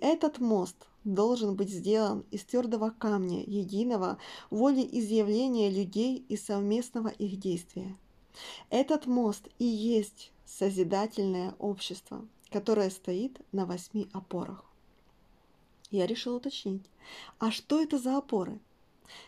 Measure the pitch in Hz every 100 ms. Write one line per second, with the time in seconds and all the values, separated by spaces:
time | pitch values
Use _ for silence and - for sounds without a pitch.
0 | 269 320 320 294 240 214 180 - - _
1 | 214 190 220 247 214 190 196 185 185 220
2 | 208 208 - 202 - 247 240 226 220 226
3 | 220 202 185 175 - 202 185 196 240 226
4 | 185 - - - - 208 262 262 247 240
5 | 214 220 208 214 262 240 208 190 190 202
6 | 247 254 - 208 - 202 202 220 240 240
7 | 220 - 208 190 190 170 - - 190 190
8 | - - - - - - - 240 269 302
9 | 254 247 226 247 - - 240 214 220 226
10 | 202 - - _ - - 202 190 175 196
11 | 214 220 196 185 185 190 208 196 - 180
12 | - - 220 - - 208 196 214 190 190
13 | - 180 262 262 - 196 180 175 - 214
14 | 196 190 185 180 - 190 - _ _ _
15 | _ _ _ _ _ _ _ _ - 202
16 | 185 233 247 247 277 - 202 196 190 _
17 | - - - - 220 - - 302 320 285
18 | 247 277 277 214 170 214 - _ _ _
19 | - -